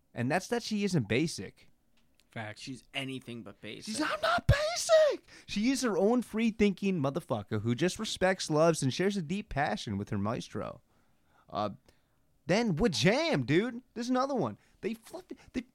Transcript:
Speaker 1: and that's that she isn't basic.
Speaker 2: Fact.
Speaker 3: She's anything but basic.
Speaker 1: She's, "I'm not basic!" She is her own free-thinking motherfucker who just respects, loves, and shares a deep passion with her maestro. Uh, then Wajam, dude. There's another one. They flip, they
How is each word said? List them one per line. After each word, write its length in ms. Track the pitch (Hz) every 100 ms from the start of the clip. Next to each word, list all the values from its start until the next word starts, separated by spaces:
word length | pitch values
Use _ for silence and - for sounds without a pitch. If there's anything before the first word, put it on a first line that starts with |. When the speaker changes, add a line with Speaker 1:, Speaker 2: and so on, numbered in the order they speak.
| _ -
Speaker 1:
and 160 | 123
that's 160 | 151 -
that 160 | 247
she 220 | - 208 202
isn't 240 | 175 101
basic. 580 | 117 165 - 92 - - _ _ _ _ _ _
Speaker 2:
Fact. 280 | - 107 107
Speaker 3:
She's 240 | - 123 -
anything 480 | 139 135 131 123 120
but 180 | 98 -
basic. 240 | 107 110 208
Speaker 1:
She's, 160 | 220
"I'm 200 | 311 605
not 260 | 640 698 -
basic!" 800 | 571 605 679 - 640 605 381 - - -
She 240 | 202 226
is 100 | 269
her 160 | 254 170
own 240 | 196 247
free-thinking 800 | - 214 226 214 208 185 196 180
motherfucker 600 | 139 175 - 113 101 110
who 120 | 110
just 240 | 120 175 -
respects, 500 | 220 - 185 190 -
loves, 320 | 151 165 160
and 100 | 135
shares 240 | - 190 202
a 40 |
deep 280 | 151 196 208
passion 480 | 135 151 214 - 98
with 120 | 101
her 80 | 104
maestro. 640 | 101 123 - 101 57 - _ _ _ _ _ _ _
Uh, 200 | 82 104 - _ _ _ _ _ _ -
then 300 | 196 233 151
Wajam, 680 | 233 123 151 254 330 185 117
dude. 360 | 156 240 233 - -
There's 140 | 240
another 260 | 254 277 262
one. 220 | 127 101 _ _
They 120 | -
flip, 380 | 226 - 339 - 262 -
they 100 | 254 -